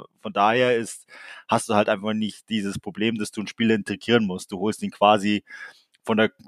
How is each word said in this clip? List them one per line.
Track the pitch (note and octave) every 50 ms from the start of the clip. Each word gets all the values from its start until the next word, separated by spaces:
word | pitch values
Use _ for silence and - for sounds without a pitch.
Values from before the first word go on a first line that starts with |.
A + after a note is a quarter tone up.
| - - _ _
von | - G#2+ F#2
daher | G2+ G2+ G#2+ A#2 B2+ B2+ B2 A#2+
ist, | A#2 A2+ - - - _ _ - - - - - - - -
hast | G#2+ A#2 -
du | - G#2+
halt | G#2 G#2 -
einfach | G#2+ G2 G2+ A2 G#2+
nicht | A2 G#2+ G2 - - _ -
dieses | A2+ G#2+ G2 G2+ F#2 -
Problem, | - G#2 E2+ G2 G#2+ A2+ A#2
dass | G#2+ G#2 -
du | - G#2+
einen | G2+
Spieler | - - - A#2 A2 A2+
integrieren | G#2 G2 - G2+ F#2+ - A2+ A#2 A#2+ A2
musst. | F#2 F#2 F#2 - -
Du | G#2 F2+
holst | G2 G#2+ G#2 - G2+
ihn | G2
quasi | - - G2+ G#2 G#2+ G#2 F#2+ G#2 G#2 G2 _ - - - - - - _ _ _ _ _ -
von | - A2
der, | G#2+ A2 G#2 _ _ -